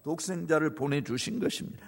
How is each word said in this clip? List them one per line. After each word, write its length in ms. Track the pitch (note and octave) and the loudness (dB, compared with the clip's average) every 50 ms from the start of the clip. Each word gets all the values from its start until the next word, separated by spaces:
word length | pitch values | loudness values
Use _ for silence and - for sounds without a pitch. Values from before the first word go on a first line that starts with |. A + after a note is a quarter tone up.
| - | -4
독생자를 680 | C#3+ E3 E3 - F#3+ F#3 E3+ E3+ D#3 D#3+ D#3 D#3 D3+ - | -4 -4 -4 -2 -4 -4 -4 2 4 4 6 6 4 2
보내주신 680 | - C3+ C#3+ C#3 C#3+ - - A#2+ C3 - A2+ G#2+ - | 0 0 2 2 0 0 0 -2 -2 -2 -2 -2 0
것입니다. 440 | - - - - - - - - - | 0 0 -2 -2 -8 -8 -10 -12 -4